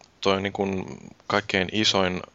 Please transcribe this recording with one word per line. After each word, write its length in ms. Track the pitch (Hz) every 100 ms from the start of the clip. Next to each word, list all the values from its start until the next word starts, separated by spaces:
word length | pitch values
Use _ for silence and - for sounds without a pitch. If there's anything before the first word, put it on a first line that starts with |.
| - -
toi, 200 | 98 95
niin 120 | 98
kun, 440 | 98 98 95 - - - - -
kaikkein 420 | 101 - 98 90
isoin, 500 | 107 104 98 92 90 -